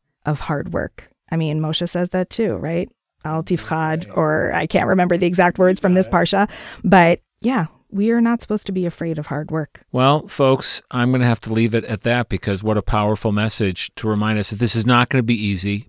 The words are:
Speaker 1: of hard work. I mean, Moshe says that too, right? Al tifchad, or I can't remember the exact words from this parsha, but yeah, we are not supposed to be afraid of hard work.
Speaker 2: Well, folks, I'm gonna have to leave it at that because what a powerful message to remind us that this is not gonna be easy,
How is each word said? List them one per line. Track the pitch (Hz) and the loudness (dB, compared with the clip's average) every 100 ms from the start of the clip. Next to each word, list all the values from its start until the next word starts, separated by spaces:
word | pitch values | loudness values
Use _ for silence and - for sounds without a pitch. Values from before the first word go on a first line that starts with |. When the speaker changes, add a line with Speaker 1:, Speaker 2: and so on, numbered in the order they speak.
| _ _ | _ _
Speaker 1:
of | - 151 | -6 -6
hard | - 143 175 | -4 -6 -4
work. | 165 - - - _ - | -6 -6 -10 -20 _ -6
I | 165 | -4
mean, | 160 156 | -2 -2
Moshe | 156 156 175 | -2 -2 -2
says | 175 180 | -2 -2
that | 185 180 | -2 -4
too, | - 214 95 | -2 -2 -2
right? | 151 170 262 _ _ _ | -4 -4 -6 _ _ _
Al | 156 160 | -8 -6
tifchad, | 156 175 - 160 160 160 170 - | -2 -4 -2 -4 -2 -4 -4 -2
or | 156 156 - | 0 0 0
I | - 185 | -2 0
can't | 214 - | 0 2
remember | 185 180 175 | 2 2 2
the | 180 | 2
exact | 175 180 180 | 2 2 4
words | 185 190 | 2 2
from | 185 | 2
this | 180 185 | 2 2
parsha, | 180 170 196 208 - - - | 0 0 0 0 -4 -18 -2
but | - 185 170 175 _ _ | 6 8 8 4 _ _
yeah, | 226 254 160 _ _ | -2 -2 -2 _ _
we | 196 214 | -2 0
are | 233 | 2
not | 233 233 | 2 0
supposed | - 214 - | -2 -6 -4
to | |
be | 185 175 | -4 -4
afraid | - 165 160 | -4 -6 -6
of | 151 | -6
hard | 143 151 | -6 -4
work. | 160 151 - _ | -6 -6 -12 _
Speaker 2:
Well, | - - - - | 0 2 2 0
folks, | - 135 131 - - - | 0 2 2 0 -8 -6
I'm | 123 123 | -2 0
gonna | 127 123 | 2 2
have | 117 | 0
to | 110 | -2
leave | 110 113 | 0 2
it | 113 - | 0 -4
at | 110 | -4
that | 123 120 120 | -2 -2 -2
because | 95 - 95 | -4 -4 -2
what | 107 107 | 0 -2
a | |
powerful | - 107 104 107 113 | 0 0 2 0 0
message | 104 110 - 101 90 - - | 0 0 0 -2 -2 -8 -6
to | 110 | -2
remind | 104 107 107 | 0 0 0
us | 101 | -2
that | 104 | -2
this | 117 117 | 0 0
is | 113 | 2
not | 120 123 | 4 4
gonna | 131 | 0
be | 117 | 0
easy, | 117 104 95 101 101 | 0 -2 -2 -2 -4